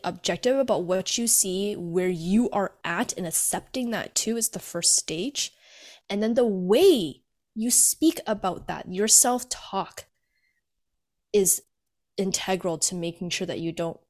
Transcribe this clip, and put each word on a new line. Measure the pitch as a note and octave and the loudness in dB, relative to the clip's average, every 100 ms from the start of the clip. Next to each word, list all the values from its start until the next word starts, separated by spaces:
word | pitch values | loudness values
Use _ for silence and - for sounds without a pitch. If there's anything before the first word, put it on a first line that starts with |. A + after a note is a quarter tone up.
objective | - F#3+ - F3 B3 C4+ | -6 -6 -4 0 2 2
about | C4 D#3+ | 2 0
what | F3 F#3 F#3 - | 0 -2 0 -2
you | A#3 | 2
see, | - G3 F#3 G3+ G#3 | 2 2 0 -2 -4
where | F3 F3 F#3 | -4 0 0
you | F3 E3+ G#3 B3 | -2 2 2 2
are | G3+ F#3+ _ | 0 -2 _
at, | - E3+ A#3+ - | -6 -4 -4 -4
and | F3+ | -4
accepting | - - F#3 - C4 A#3+ | -2 -2 -4 -6 -6 -4
that | G#3 - - | -4 -4 -4
too | - A#3 | -2 -2
is | A3+ | -2
the | F#3 | -6
first | - E3+ - - | -8 -2 0 0
stage. | - D#3+ A#3 - - _ _ - - - - | 0 -4 -4 -4 -8 _ _ -20 -20 -20 -6
And | G3+ | -2
then | A3 | 0
the | A#3 A#3+ | 2 2
way | F#3+ F3+ A3+ G4 C#4+ D#3+ - _ _ _ | 2 2 6 8 6 2 -8 _ _ _
you | - A3+ | -4 0
speak | - - - D#4 - - | 4 2 4 2 2 -2
about | G#3+ F#3+ F3 - | -2 -2 -4 -6
that, | E3 - | -8 -6
your | F#3 G#3+ | -2 4
self-talk, | - B3 B3 - - - G3 F3 - - _ _ _ _ _ _ _ _ _ _ _ _ | 6 6 2 -4 -12 -8 -6 -6 -10 -20 _ _ _ _ _ _ _ _ _ _ _ _
is | G#3 F#3+ - _ _ _ _ _ - | 2 2 0 _ _ _ _ _ -6
integral | F#3+ - - F#3+ F3+ E3 | -4 -4 -2 -2 -2 -2
to | - F3+ | -2 -2
making | E3+ E3 F3 | -6 -6 -6
sure | - F3+ | -6 -4
that | - | -6
you | E3 | -6
don't | E3 E3 - _ | -4 -6 -8 _